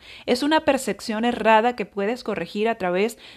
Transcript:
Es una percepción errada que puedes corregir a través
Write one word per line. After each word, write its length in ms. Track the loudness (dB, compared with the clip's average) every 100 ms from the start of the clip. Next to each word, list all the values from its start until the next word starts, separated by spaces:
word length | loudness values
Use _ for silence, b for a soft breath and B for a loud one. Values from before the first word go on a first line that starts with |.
| B B B
Es 160 | 0
una 200 | 2 2
percepción 640 | 2 0 0 -6 -6 -4
errada 520 | -2 0 4 6 4 -2
que 100 | -8
puedes 380 | -4 -4 -4
corregir 440 | -4 -6 -6 -2 -2
a 80 | -2
través 420 | -2 0 0 -4 B